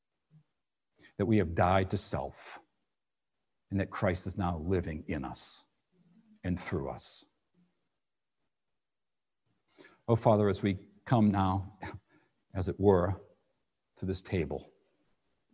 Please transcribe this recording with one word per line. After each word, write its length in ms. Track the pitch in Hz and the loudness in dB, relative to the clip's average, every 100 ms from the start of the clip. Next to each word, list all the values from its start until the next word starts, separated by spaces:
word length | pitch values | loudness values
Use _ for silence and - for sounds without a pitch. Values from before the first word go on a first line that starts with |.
| _ _ _ 156 _ _ _ _ _ _ - - | _ _ _ -20 _ _ _ _ _ _ -10 -2
that 80 | 101 | 2
we 100 | 107 | 4
have 180 | 85 | 4
died 360 | 85 90 95 92 | 2 4 4 2
to 80 | 104 | -2
self, 600 | - 69 69 - - - _ _ _ _ _ _ _ _ _ _ - | -2 -4 -6 -10 -16 -16 _ _ _ _ _ _ _ _ _ _ -4
and 80 | 98 | -4
that 120 | - | -2
Christ 360 | - 101 90 95 | -2 0 0 -4
is 120 | 101 | -4
now 180 | 90 82 | -4 -4
living 480 | 82 92 82 78 - | -2 -2 -2 -6 -6
in 160 | 78 | -6
us 440 | 64 - - - - _ _ _ _ _ _ _ | -6 -4 -4 -6 -14 _ _ _ _ _ _ _
and 160 | 92 82 | -4 -4
through 300 | - 82 67 | -4 -4 -4
us. 380 | 62 - - - _ _ _ _ _ _ _ _ _ _ _ _ _ _ _ _ _ _ _ _ _ _ _ _ - - _ - | -8 -10 -12 -18 _ _ _ _ _ _ _ _ _ _ _ _ _ _ _ _ _ _ _ _ _ _ _ _ -20 -20 _ 0
Oh, 80 | 117 | 2
Father, 320 | 120 104 104 | 4 4 4
as 140 | 95 | 2
we 160 | 101 92 - _ | 0 -2 -8 _
come 260 | - 120 104 | 0 4 4
now, 480 | 98 95 95 92 - - - _ | 4 2 0 -4 -12 -14 -14 _
<laughs> 400 | _ _ _ _ | _ _ _ _
as 160 | 95 90 | -6 -4
it 100 | 85 | 2
were, 400 | 101 92 90 95 - _ _ _ _ _ _ - | 6 6 4 -2 -10 _ _ _ _ _ _ -8
to 100 | 95 | -6
this 160 | 90 | -6
table, 500 | - 95 76 71 - _ _ _ _ _ _ _ _ | -4 -4 -2 -6 -12 _ _ _ _ _ _ _ _